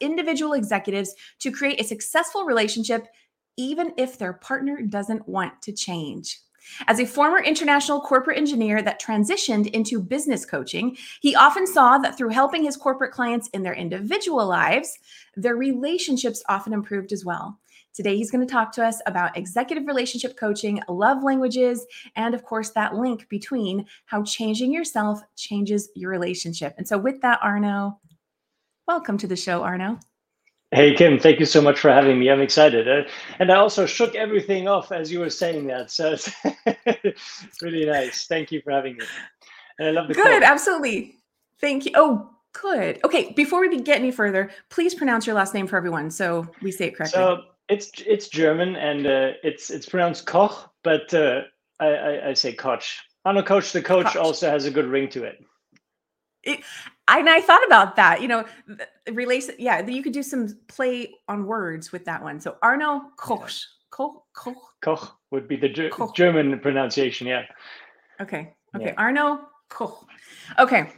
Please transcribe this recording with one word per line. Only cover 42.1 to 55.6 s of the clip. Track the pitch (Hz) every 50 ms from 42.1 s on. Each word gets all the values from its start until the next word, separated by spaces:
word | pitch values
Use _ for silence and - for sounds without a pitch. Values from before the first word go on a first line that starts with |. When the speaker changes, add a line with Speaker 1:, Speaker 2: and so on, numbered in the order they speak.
| 247 208 208 - _ _ _ _ -
Speaker 1:
good. | - - 392 359 247 190 165 - - -
Okay, | - - 311 196 - -
before | - 294 285 349 359
we | 381 359
be-, | 349 262
get | 240 294 294
any | 254 254 254
further, | 247 - 214 202 190 190 196 196 - - - _
please | - - 330 349 339
pronounce | 339 302 269 254 233 226
your | 233 214
last | 208 196 196 -
name | 208 190
for | 180 208 185
everyone | 170 180 165 156 143 160
so | 160 - 196 175 170 170 165 165 - -
we | 190 196
say | 185 - 190 165
it | -
correctly. | - 160 156 -
Speaker 2:
So | 185 185 185 180 175 - _ _ _ _ -
it's, | 202 202 - - - - -
it's | 208 214 202 - -
German, | - 151 160 156 156 165 180 185 185
and, | - - 147 147 143 139
uh, | 143 135 135 135 135 131 - -
it's, | 156 147 - - -
it's | - 151 - -
pronounced | - 180 175 170 160 - -
Koch, | - - 175 202 208 - - - - _ _ -
but, | 170 156 151 156 - 175
uh, | 165 151 139 123 135 - - _ _ _ _ _ -
I, | 156
I, | 156 147 - - 147 143 - - 139
I | 135
say | - - 131 113
Koch. | - - 135 120 117 - - - - - _ _ _ -
Arno | 190 196 196
Koch, | 190 - 196 202 190 - -
the | 180
coach, | - 175 185 185 175
Speaker 1:
Koch. | 165 -
Speaker 2:
also | 165 165 160 151 - 180 156
has | 147 147 135
a | 147
good | 135 151 139
ring | 127 131 139 135 135
to | - 131 117
it. | 107 - - _ _ _ _